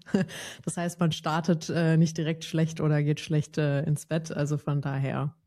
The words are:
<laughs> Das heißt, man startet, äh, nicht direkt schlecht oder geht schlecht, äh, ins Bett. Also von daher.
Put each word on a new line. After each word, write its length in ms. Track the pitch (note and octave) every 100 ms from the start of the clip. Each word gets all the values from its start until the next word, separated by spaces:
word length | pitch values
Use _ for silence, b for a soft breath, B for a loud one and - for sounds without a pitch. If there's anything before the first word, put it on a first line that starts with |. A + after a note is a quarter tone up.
| -
<laughs> 520 | F#3+ - - - -
Das 120 | - F3
heißt, 200 | E3+ -
man 120 | E3
startet, 560 | - D#3+ D#3+ E3+ E3 -
äh, 280 | E3 E3 D#3+
nicht 180 | E3 E3
direkt 280 | D#3 D#3+
schlecht 360 | - D#3+ D#3+ D#3+
oder 220 | D#3 D3
geht 180 | D3 D3
schlecht, 380 | - D3+ - -
äh, 240 | D3 C#3
ins 240 | D#3 D3 -
Bett. 260 | D#3+ D#3+
Also 240 | D3+ D3 D3
von 240 | - C#3+
daher. 540 | C#3 C3+ C3+ C3 C#3+ -